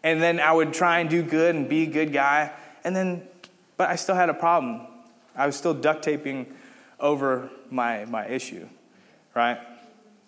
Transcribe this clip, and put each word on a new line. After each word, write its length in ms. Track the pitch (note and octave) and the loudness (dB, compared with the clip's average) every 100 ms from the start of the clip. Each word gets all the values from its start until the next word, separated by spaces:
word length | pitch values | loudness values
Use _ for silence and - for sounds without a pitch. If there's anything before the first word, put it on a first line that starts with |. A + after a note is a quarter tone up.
And 180 | D#3+ D#3+ | 0 2
then 180 | E3+ E3+ | 2 2
I 120 | D3+ | 4
would 220 | D#3+ D#3 | 4 2
try 260 | D#3+ F3 E3+ | 2 2 2
and 100 | D#3+ | 2
do 140 | E3+ | 0
good 320 | D#3 D#3 E3 D#3+ | 0 2 2 2
and 120 | C3 | 0
be 160 | D#3 | 0
a 40 | D#3+ | 0
good 260 | D3 D#3 | -2 -2
guy. 380 | C#3 C#3 D3 D3 - - - | 2 2 2 0 -8 -20 -10
And 120 | E3+ F#3+ | -4 -2
then, 320 | F#3 F3 - - - _ _ - | -2 -4 -12 -20 -20 _ _ -2
but 120 | F#3 | -2
I 60 | E3+ | 0
still 200 | - F#3 | -2 2
had 140 | F3 | 2
a 40 | |
problem. 480 | D3 E3+ E3+ B2+ A#2 - - - _ _ - | 2 2 2 0 -8 -12 -20 -20 _ _ -2
I 100 | C#3+ | -2
was 100 | C#3 | 0
still 180 | F3 | -2
duct 300 | D3 D3+ D#3 | 0 0 0
taping 500 | D#3 D3 C#3+ C3+ B2 - - - - _ | -2 -4 -4 -8 -10 -16 -20 -20 -20 _
over 500 | C#3+ D3 C3+ B2+ B2+ - - | 0 2 0 -2 -4 -18 -8
my, 360 | C3 A#2+ A2+ A2 | -2 -2 -2 -6
my 220 | A#2 G#2+ | -8 -4
issue, 400 | B2+ - F2+ - - _ _ _ _ _ A#2+ | -6 -6 -14 -16 -20 _ _ _ _ _ -2
right? 220 | A#2 A#2+ - - - _ _ _ | 0 -2 -10 -20 -20 _ _ _